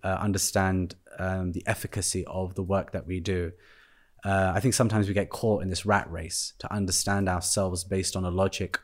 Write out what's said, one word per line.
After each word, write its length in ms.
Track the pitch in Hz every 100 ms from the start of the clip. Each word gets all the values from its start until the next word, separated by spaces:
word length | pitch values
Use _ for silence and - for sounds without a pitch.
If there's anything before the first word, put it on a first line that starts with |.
uh, 140 | 95 95
understand, 760 | 104 95 - 101 95 92 87 - - -
um, 360 | 92 95 90
the 120 | 87 -
efficacy 580 | 110 - 104 - 95 -
of 300 | 92 92 95
the 80 |
work 280 | 92 95 -
that 160 | 95 87
we 120 | 92
do. 300 | 90 92 85 - - - - _ _ _ 98
Uh, 260 | 98 92
I 60 | 92
think 140 | 127
sometimes 340 | 110 117 110 98
we 60 |
get 160 | 101 92
caught 340 | - 113 104
in 60 | 92
this 160 | - 104
rat 260 | 101 -
race 420 | 82 80 - - -
to 120 | -
understand 560 | 104 92 - - 101 95
ourselves 540 | 90 - 104 95 90 -
based 300 | 95 90 95
on 80 | 90
a 40 |
logic 460 | 90 95 - 90 -